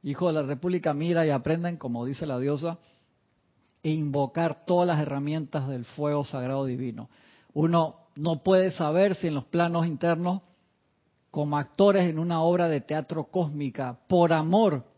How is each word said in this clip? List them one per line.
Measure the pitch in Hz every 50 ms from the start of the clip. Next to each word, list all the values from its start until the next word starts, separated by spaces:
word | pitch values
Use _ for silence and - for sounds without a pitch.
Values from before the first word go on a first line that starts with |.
| -
Hijo | 160 143 - 180 175
de | 160
la | 156 143
República, | 135 143 131 175 180 180 175 - 160 147
mira | 143 156 170 175 165 160
y | 156
aprenden, | 143 131 120 147 156 170 170 175 175
como | 160 - 127 120 117 120
dice | 127 139 - - 151
la | 131 123
diosa, | 131 139 147 143 151 170 165 165 _ _ _ _ _ _ _ _ _ _ _ _ _ _ _ _ _ _ _ _
e | _ 156
invocar | 156 160 151 147 139 143 139 127 - 165 165 165 151 - _
todas | - 180 175 175 180
las | 165 151
herramientas | 151 - 139 139 139 147 151 160 151 - - 156 131 135
del | 139 123 120
fuego | - - - 147 147 147 147 139
sagrado | - - 135 123 127 135 135 139
divino. | 131 123 123 131 120 110 113 120 - _ _ _ _ _ _ _ _ _
Uno | 143 156 165 170 170 160 156 - - _ _ _
no | - 147 170 165 139 _
puede | 185 190 185 185 190
saber | - - 170 151 156 175 190 202 185
si | - - 170
en | 151
los | 143 127
planos | _ - 170 170 170 170 170 165 170
internos, | 156 127 - 170 170 160 175 175 185 196 _ _ _ _ _ _ _ _ _ _ _ _ _ _ _ _ _ _
como | - 151 147 147 147 147
actores | 139 - _ - 196 202 196 196 180 175
en | 156 156
una | 165 175 170 165 160
obra | 170 175 175 175 170
de | 156 143
teatro | - - 151 156 143 _ 165 156 151
cósmica, | - - 185 175 151 151 147 143 135 - - 135 127 120 - _ _
por | 185 175 170 165 165
amor | 160 156 160 180 208 226 202 151 131 117 _ _